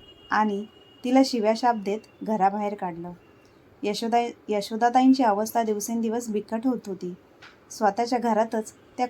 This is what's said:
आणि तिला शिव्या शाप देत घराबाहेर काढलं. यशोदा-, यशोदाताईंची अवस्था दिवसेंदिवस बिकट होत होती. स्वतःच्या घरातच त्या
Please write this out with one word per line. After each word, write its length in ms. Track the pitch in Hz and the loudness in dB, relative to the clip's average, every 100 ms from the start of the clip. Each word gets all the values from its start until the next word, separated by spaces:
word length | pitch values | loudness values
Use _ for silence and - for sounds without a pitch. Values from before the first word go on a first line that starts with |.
| - - - | -20 -18 -4
आणि 360 | 202 214 202 214 - - _ | 0 0 -2 -8 -16 -20 _
तिला 160 | 247 262 | 2 4
शिव्या 280 | 262 240 208 220 | 4 2 0 2
शाप 200 | 240 233 | 0 0
देत 240 | 196 214 - - | -2 -6 -8 -12
घराबाहेर 520 | 185 220 190 208 208 | -4 0 2 0 -4
काढलं. 380 | 202 185 170 175 175 _ - _ _ _ _ | -4 -8 -8 -12 -14 _ -20 _ _ _ _
यशोदा-, 480 | 202 208 226 240 240 - - | -6 -4 0 0 0 -6 -4
यशोदाताईंची 760 | 208 202 220 240 254 262 262 | -4 -4 0 2 6 6 6
अवस्था 400 | 240 202 220 240 | 4 2 0 -2
दिवसेंदिवस 680 | 220 208 202 233 226 226 233 | 0 -2 -4 -2 -2 -4 -4
बिकट 380 | 208 208 226 254 | -6 -4 -4 -2
होत 140 | 240 - | -2 -4
होती. 280 | 185 180 180 _ _ - - - | -10 -10 -12 _ _ -20 -20 -18
स्वतःच्या 480 | - 214 196 233 247 | -2 0 2 0 0
घरातच 540 | 233 214 226 226 220 - _ | 0 0 0 -2 -6 -12 _
त्या 100 | - | -6